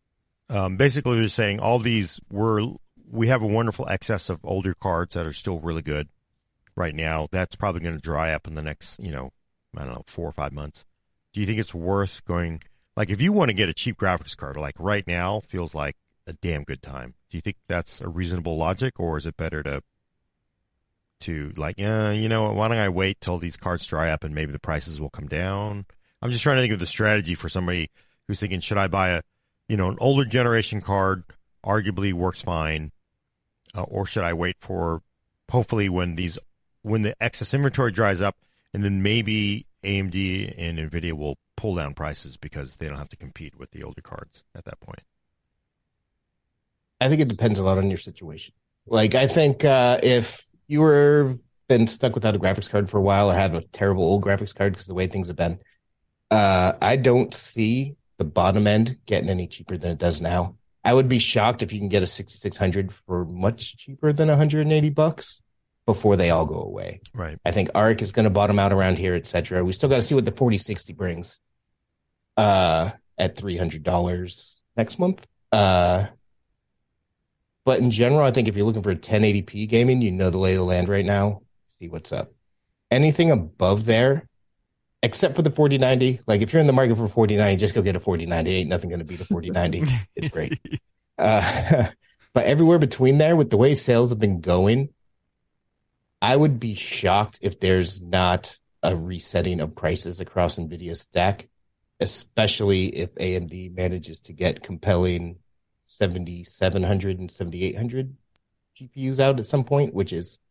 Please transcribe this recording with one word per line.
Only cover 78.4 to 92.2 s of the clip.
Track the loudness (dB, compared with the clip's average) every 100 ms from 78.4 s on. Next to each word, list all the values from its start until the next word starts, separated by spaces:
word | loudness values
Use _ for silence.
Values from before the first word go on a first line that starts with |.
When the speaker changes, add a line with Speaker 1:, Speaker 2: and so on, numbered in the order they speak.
| 2
Speaker 2:
if |
you're | 2 0
looking | 0
for | -2
ten | -2 0 4
eighty | 4 2
P | -2 -8 0
gaming, | 4 4 4
you | 2
know | 2 0
the | 2
lay | 2
of | 2
the |
land | 2 2 2
right | 0 2
now. | 2 0 -2 -10 _ _
See | -18 -14
what's | -14 -8
up. | -8 -8 _ _ _ _ _ _
Anything | 4 4 4 4
above | 4 0 0 2 2 2
there, | 4 4 2 -4 _ _ _ _ _ _ _
except | -4 0 0 2
for |
the | 2
forty | 4 4 6
ninety, | 4 4 4 2 0
like, | 2
if | 4
you're | 4
in | 6
the |
market | 6 6 4
for | 2
forty | 2 4 4
ninety, | 4 4
just | 2
go | 2
get | 2 0
a |
forty | 0 -2 -2
ninety. | -2 0 0
Ain't | 0
nothing | -2 -4
gonna | -8
beat | -8 -10
a |
forty | -6 -4 -2
ninety. | 0 0 0 0 -2
Speaker 1:
<laughs> | -4
Speaker 2:
It's | -8 -6
great. | -4 -6 -6 -8 -12 -12 _ _ -4
Uh, | 0 2 0 -2 2 2 2 -4 _
<laughs> | _